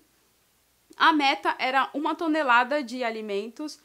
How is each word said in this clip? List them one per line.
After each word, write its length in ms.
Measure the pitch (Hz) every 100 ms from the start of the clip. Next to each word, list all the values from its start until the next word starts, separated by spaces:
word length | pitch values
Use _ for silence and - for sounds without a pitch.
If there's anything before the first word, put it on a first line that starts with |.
| _ _ _ _ _ _ _ _ _ -
A 160 | 294
meta 400 | 311 277 294 349 -
era 320 | 254 269 254
uma 220 | 285 302
tonelada 680 | 320 339 311 285 233 240 302
de 220 | 247 254
alimentos 760 | 233 220 214 202 220 233 302 -